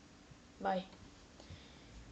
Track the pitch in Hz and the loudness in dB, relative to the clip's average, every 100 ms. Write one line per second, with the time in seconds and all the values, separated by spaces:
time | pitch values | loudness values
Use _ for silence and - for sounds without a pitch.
0 | - - - - - - 196 190 185 - | -14 -14 -14 -14 -14 4 8 8 6 -4
1 | - - - - - - - - - - | -10 -12 -12 -12 -8 -8 -8 -12 -10 -10
2 | - | -6